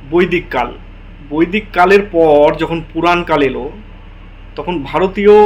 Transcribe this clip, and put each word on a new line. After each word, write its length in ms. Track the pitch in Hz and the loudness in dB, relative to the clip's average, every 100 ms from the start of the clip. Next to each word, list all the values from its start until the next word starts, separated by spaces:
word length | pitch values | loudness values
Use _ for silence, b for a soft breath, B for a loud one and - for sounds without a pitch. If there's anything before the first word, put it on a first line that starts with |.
| 135 | -2
বৈদিক 340 | 165 175 170 - | -2 0 -2 -4
কাল, 240 | 135 120 - - - - - 143 | -6 -6 -10 -20 -20 -20 -20 -10
বৈদিক 360 | 147 170 214 208 | -4 -2 -4 -6
কালের 300 | 175 180 202 202 | 0 4 4 2
পর 440 | 170 160 147 151 156 | 0 4 4 4 0
যখন 260 | 156 170 160 | -6 -6 -8
পুরাণ 300 | 165 170 175 | -4 0 0
কাল 180 | 165 156 | -2 -2
এলো, 300 | 135 123 135 202 - - - - - - - - | -2 -4 -12 -14 -20 -20 -20 -20 -20 -20 -18 -12
তখন 280 | 151 175 | -8 -8
ভারতীয় 520 | 135 151 185 190 202 208 | -6 -4 -2 0 4 6